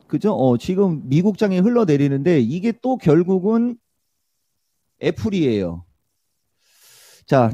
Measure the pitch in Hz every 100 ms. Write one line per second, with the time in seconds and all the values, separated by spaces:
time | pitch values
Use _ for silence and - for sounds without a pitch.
0 | _ 151 208 113 131 120 - 185 196 151
1 | 127 143 196 180 208 185 202 240 196 139
2 | 143 139 151 160 113 170 220 - 254 254
3 | 165 151 180 190 190 226 240 240 _ _
4 | _ _ _ _ _ _ _ _ _ _
5 | 147 - 214 196 139 104 90 85 - _
6 | _ _ _ _ _ _ _ _ _ -
7 | - _ - 135 117